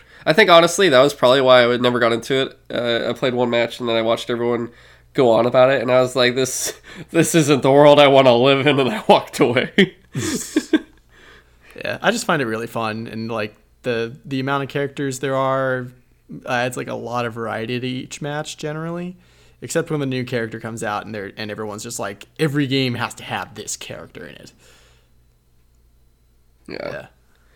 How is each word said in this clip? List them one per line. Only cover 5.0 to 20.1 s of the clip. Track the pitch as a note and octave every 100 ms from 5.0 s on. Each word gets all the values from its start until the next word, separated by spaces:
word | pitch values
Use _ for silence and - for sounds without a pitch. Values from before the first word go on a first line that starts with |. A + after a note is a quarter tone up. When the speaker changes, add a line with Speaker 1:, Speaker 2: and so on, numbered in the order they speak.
| _ -
Speaker 1:
go | B2
on | A2+ B2
about | C3 B2+
it, | C3+
and | B2+
I | B2+
was | B2+ C3
like, | B2 B2+
"This, | B2+ - - - -
<laughs> | - -
this | E3+ D#3
isn't | E3+ C#3+ C3
the | C#3
world | C#3+ D3 C#3+
I | C#3+
wanna | C3+ C3 A#2
live | C3+ C#3 C#3+
in," | C#3
and | B2
I | A2 -
walked | G#3 - -
away. | B2+ B2 - - F3+ - _
<laughs> | C3 D#4 B3+ - C#4+ - D#4 - _ _ _ - - _ _ - -
Speaker 2:
Yeah, | - -
I | F3
just | A3+ -
find | D#3+
it | A#2
really | A2 A#2
fun, | A#2 A2 A2 A#2
and, | A2+ A2+
like, | A2 G#2+ - _ _
the, | C3 A#2 A#2 C#3+ -
the | C3+
amount | C3+ C#3
of | C3+
characters | D3 C#3 D3+ C#3 C3
there | C#3 C3+
are | C3+ C3+ C3 B2+ B2 - _ _ - - -
adds, | A#2+ B2+ C3+
like, | B2
a |
lot | A#2 A2+ A#2+ A#2+
of |
variety | A#2 A2 G#2+ A#2 B2
to | B2+
each | B2+ - -
match | D3 D3 D3+ -
generally, | D3+ D#3 E3 E3+ F3+ F3+ _ _ _ -
except | B2 E3 D#3+
when | D3+
the |
new | C3+